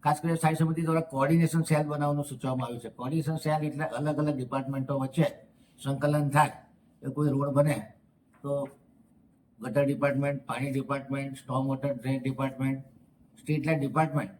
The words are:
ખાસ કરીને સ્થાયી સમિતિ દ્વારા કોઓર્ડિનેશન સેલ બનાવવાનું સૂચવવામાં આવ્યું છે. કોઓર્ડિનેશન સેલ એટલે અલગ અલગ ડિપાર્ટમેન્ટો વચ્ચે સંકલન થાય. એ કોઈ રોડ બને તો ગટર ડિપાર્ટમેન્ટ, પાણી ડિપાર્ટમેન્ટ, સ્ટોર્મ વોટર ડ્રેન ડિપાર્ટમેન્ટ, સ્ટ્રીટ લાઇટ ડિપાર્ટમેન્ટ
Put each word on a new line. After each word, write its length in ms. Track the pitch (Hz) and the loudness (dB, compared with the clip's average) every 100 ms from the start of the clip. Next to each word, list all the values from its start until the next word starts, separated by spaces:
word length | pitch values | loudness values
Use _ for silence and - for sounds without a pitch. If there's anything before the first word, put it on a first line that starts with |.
ખાસ 180 | 147 147 | 2 0
કરીને 160 | 165 165 | 0 2
સ્થાયી 180 | 160 | 2
સમિતિ 280 | 160 160 165 | 2 0 0
દ્વારા 180 | 165 160 | 0 0
કોઓર્ડિનેશન 600 | 160 135 139 165 160 165 | 0 0 4 4 4 2
સેલ 240 | 160 151 151 | 2 2 2
બનાવવાનું 380 | 147 147 147 | 0 0 0
સૂચવવામાં 420 | 143 127 135 127 127 | -2 -4 -4 -4 -4
આવ્યું 140 | 117 | -8
છે. 80 | 113 | -12
કોઓર્ડિનેશન 480 | - 127 160 156 160 | -8 -2 -2 0 -2
સેલ 280 | 156 151 | 0 0
એટલે 200 | 151 143 | -2 -4
અલગ 340 | 147 120 151 143 | -6 -2 -2 0
અલગ 180 | 151 135 | 0 0
ડિપાર્ટમેન્ટો 640 | 127 135 131 135 131 139 | -2 -4 -4 -4 -2 -2
વચ્ચે 280 | 131 - 143 - - _ _ _ | -2 2 2 0 -20 _ _ _
સંકલન 460 | 135 139 147 151 147 | -6 0 2 2 4
થાય. 240 | 139 147 - - _ _ _ | 4 4 0 -20 _ _ _
એ 80 | 135 | -8
કોઈ 180 | 131 151 | 0 2
રોડ 200 | 139 143 | 2 2
બને 460 | 135 151 - - - _ _ _ _ | 4 4 2 -4 -16 _ _ _ _
તો 260 | 143 143 139 - _ _ _ _ _ _ _ _ | -4 -4 -4 -12 _ _ _ _ _ _ _ _
ગટર 240 | 120 117 | -2 0
ડિપાર્ટમેન્ટ, 600 | 143 139 143 135 143 143 - | 2 2 2 2 0 -2 -6
પાણી 240 | 120 139 | -4 -2
ડિપાર્ટમેન્ટ, 680 | 135 131 139 135 135 139 131 | -2 -2 -4 -2 -6 -4 -10
સ્ટોર્મ 280 | - 131 135 | -4 -2 0
વોટર 260 | 131 143 | -2 -2
ડ્રેન 280 | 123 131 135 | -2 -2 -2
ડિપાર્ટમેન્ટ, 600 | 131 127 135 135 135 135 - - _ _ - - | -2 -2 -4 -2 -2 -2 -8 -20 _ _ -20 -18
સ્ટ્રીટ 280 | - 151 139 | -2 0 2
લાઇટ 120 | 156 | 0
ડિપાર્ટમેન્ટ 520 | 139 117 160 143 98 - | 0 2 2 0 -4 -10